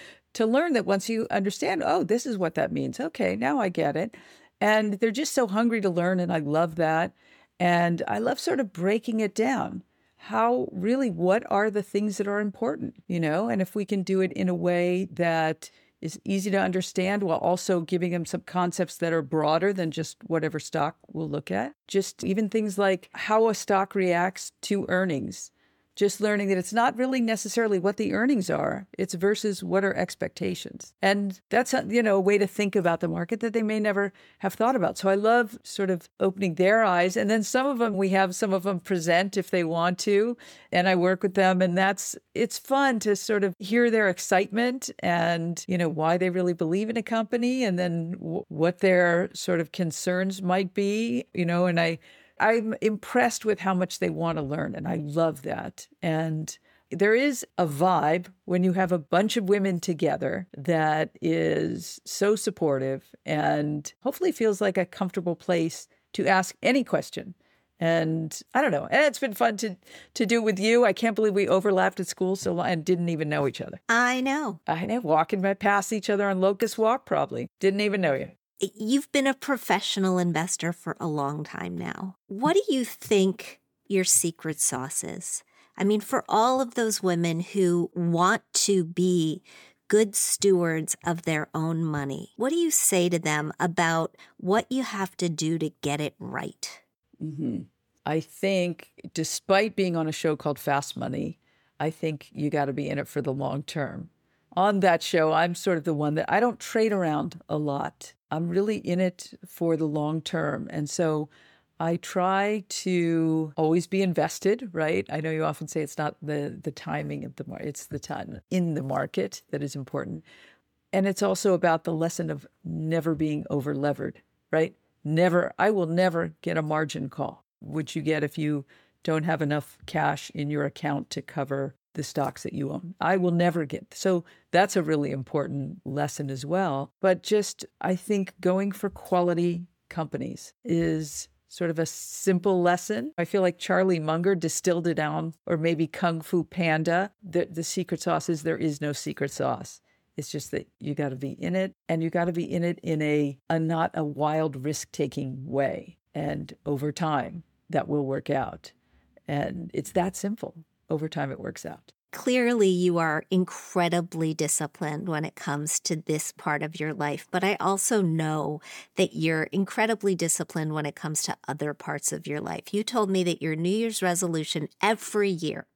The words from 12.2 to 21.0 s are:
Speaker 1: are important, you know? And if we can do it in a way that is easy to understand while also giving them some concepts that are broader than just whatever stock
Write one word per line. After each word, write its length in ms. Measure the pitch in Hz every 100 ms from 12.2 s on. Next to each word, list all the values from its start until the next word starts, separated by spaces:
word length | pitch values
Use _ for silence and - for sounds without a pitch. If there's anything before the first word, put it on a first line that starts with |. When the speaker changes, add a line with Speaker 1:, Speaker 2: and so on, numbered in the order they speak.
| 202
Speaker 1:
are 140 | 202
important, 640 | 208 - 226 311 - - -
you 140 | 175
know? 280 | 156 160 233
And 140 | 214
if 140 | 185 208
we 80 |
can 180 | 196 202
do 180 | 180 190
it 120 | 185
in 160 | - 185
a 60 | 175
way 520 | 175 175 180 180 196
that 580 | - 170 160 160 160 - _ _ _
is 200 | 160 -
easy 260 | - 196 196
to 80 | 196
understand 640 | 185 185 - - 185 208
while 160 | 190 160
also 420 | 175 180 - 180
giving 300 | 160 180 175
them 160 | 175 160
some 160 | 180
concepts 560 | - 180 180 175 175 -
that 140 | 170
are 100 | 165
broader 500 | 135 160 151 160 190
than 180 | 190 165
just 280 | 151 156 - -
whatever 320 | 165 156 156
stock 380 | - 160 151 -